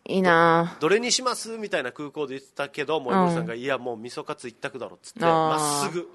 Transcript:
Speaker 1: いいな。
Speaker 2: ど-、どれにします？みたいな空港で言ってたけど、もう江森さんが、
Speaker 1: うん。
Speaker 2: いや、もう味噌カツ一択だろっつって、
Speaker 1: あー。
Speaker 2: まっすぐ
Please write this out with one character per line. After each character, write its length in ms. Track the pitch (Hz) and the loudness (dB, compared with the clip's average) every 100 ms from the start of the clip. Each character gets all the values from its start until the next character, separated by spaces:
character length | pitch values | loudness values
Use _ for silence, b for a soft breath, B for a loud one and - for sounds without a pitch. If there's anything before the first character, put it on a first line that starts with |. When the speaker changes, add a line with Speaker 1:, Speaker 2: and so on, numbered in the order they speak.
Speaker 1:
い 140 | - 190 | -4 2
い 40 | |
な。 540 | 185 165 170 165 170 - | 4 6 6 6 2 -2
Speaker 2:
ど-、 80 | 151 | 2
ど 60 | |
れ 60 | 214 | 2
に 120 | 240 | 2
し 100 | - | 0
ま 140 | 254 220 | 0 -4
す？ 220 | 220 226 | -6 -8
み 120 | 208 | -4
た 80 | 175 | -4
い 60 | |
な 80 | 123 | -4
空 180 | - 147 | -8 -10
港 160 | 151 139 | -6 -6
で 100 | 131 | -8
言 80 | |
っ 40 | - | -10
て 80 | - | -8
た 120 | 143 | -6
け 160 | - | -4
ど、 140 | 139 156 | -2 -2
も 140 | 131 | 2
う 20 | |
江 20 | 196 | 2
森 160 | 175 | 2
さ 60 | 165 | 0
ん 40 | 170 | -4
が、 80 | |
Speaker 1:
う 20 | 117 | -6
ん。 40 | |
Speaker 2:
い 40 | |
や、 140 | 131 127 | -4 -4
も 160 | 123 | -4
う 20 | 113 | -8
味 120 | 120 | -8
噌 140 | 151 | -10
カ 100 | 147 | -10
ツ 140 | 151 123 | -10 -12
一 60 | |
択 260 | - 139 127 | -10 -10 -8
だ 80 | 104 | -12
ろ 80 | 90 | -14
っ 20 | |
つ 100 | - | -18
っ 20 | |
て、 120 | - | -2
Speaker 1:
あ 40 | 165 | 2
ー。 20 | |
Speaker 2:
ま 560 | 165 160 156 151 143 143 | 4 2 2 0 0 -2
っ 60 | |
す 40 | 170 | -4
ぐ 140 | 170 | -8